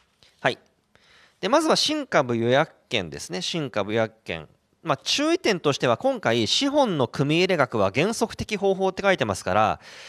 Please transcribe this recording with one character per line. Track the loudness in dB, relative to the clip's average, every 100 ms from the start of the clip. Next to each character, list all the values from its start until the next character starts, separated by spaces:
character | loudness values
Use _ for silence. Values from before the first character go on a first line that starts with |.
| _ _ _ _
は | -4
い。 | -4 _ _ _ _ _ _ _ _
で、 | 0
ま | 2
ず | 2
は | 2
新 | 0 -2 0
株 | 0 2 0
予 | 2
約 | 2 2 -4 _
権 | -4 -4
で | -8
す | -10
ね。 | -8
新 | -6 -6 -4
株 | -4 -2 0
予 |
約 | -2 -4
権。 | -10 -10 -12 _ _ _
ま | -4
あ、 | -4
注 | -2 -2 0
意 | 0
点 | 0 0
と | 0
し | 2
て | 2
は、 | 0
今 | 0 -2
回、 | 0 0 0
資 | 0 0
本 | 2 2 2
の | 0
組 | 0 0
み | 2
入 | 2
れ | 2
額 | 0 2
は | 0
原 | 2 0
則 | 0 -4 -4
的 | -6 -2
方 | -2 0
法 | -2
っ |
て | 0
書 | 0
い | 2
て | 0
ま |
す | -2
か | 0 2
ら、 | 2 0 -8 -20